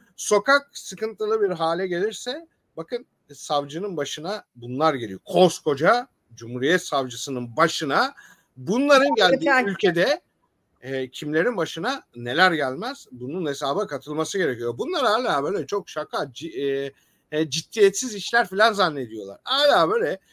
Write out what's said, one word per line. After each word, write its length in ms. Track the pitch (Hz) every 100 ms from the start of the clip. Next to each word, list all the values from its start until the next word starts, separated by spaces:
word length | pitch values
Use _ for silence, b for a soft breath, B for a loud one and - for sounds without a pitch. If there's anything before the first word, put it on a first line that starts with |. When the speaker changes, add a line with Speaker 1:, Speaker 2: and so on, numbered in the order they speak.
| b -
Speaker 1:
Sokak 540 | - 208 240 277 -
sıkıntılı 680 | - - 185 220 202 214 220
bir 80 | 202
hale 380 | 165 165 170 190
gelirse 600 | 175 214 202 247 294 330 _ _ -
bakın 280 | 170 240 - _ _
savcının 640 | 143 - 147 143 156 202 165
başına 480 | 143 - 165 214 - 127
bunlar 380 | 120 127 156
geliyor. 260 | 139 110 95 -
Koskoca 840 | 175 180 - 156 135 170 240 269 _ _
Cumhuriyet 480 | 117 117 123 139 180
Savcısının 760 | - 143 127 117 - 127 120 117
başına 560 | 165 - 151 160 262 - B B B 131
bunların 580 | 131 233 285 277 277 240
geldiği 340 | 180 170 277
Speaker 2:
Evet. 180 | 262 202
Speaker 1:
ülkede, 540 | 180 190 170 214 302 _ _ _ _ _ _
e, 280 | 127 135 131
kimlerin 480 | - 151 156 214 214
başına 460 | 160 165 180 - - 120
neler 360 | 120 143 185
gelmez, 560 | 160 131 135 233 277 -
bunun 340 | 123 123 175 156
hesaba 420 | 139 139 160 233
katılması 500 | 139 147 151 156 196
gerekiyor. 400 | 160 117 120 120
Bunlar 240 | 262 370
hala 420 | 240 220 247 143
böyle 240 | 147 196 139
çok 220 | 202 -
şaka, 280 | 156 151 220
ci-, 680 | 147 120 156 120 139 139 139
e, 60 | - _ _ _
e, 180 | 151 160
ciddiyetsiz 680 | 160 - 226 196 190 254 208
işler 320 | - 233 208
falan 260 | 190 226
zannediyorlar. 680 | 202 175 143 120 110 98 98
Hala 460 | - 269 294 214 160
böyle 300 | 226 156 - b